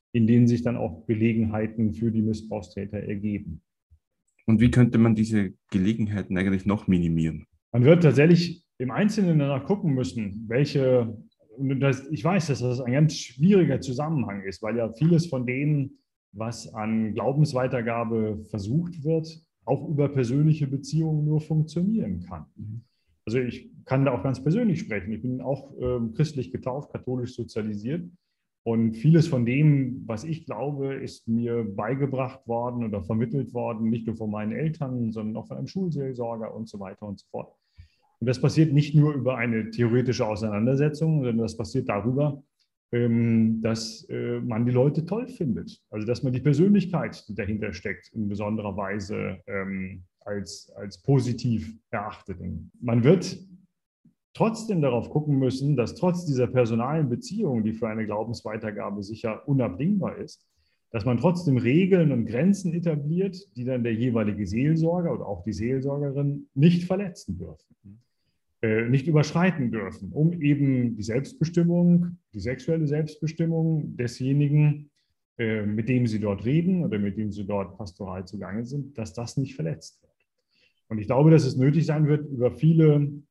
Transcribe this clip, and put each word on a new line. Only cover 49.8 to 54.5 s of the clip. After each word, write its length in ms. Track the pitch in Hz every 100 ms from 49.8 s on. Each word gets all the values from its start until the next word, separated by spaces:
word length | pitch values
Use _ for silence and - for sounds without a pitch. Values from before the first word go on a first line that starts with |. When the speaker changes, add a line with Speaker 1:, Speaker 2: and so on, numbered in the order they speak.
| 95 95 90 _ 104
Speaker 1:
als, 460 | 101 98 - - -
als 260 | 104 -
positiv 720 | - 139 117 117 123 110 87 - _
erachtet. 480 | 110 104 - - 90 90 87 - -
Man 240 | 123 117
wird 340 | 123 185 - - - - _ _ _ _ _ _ _
trotzdem 480 | - 214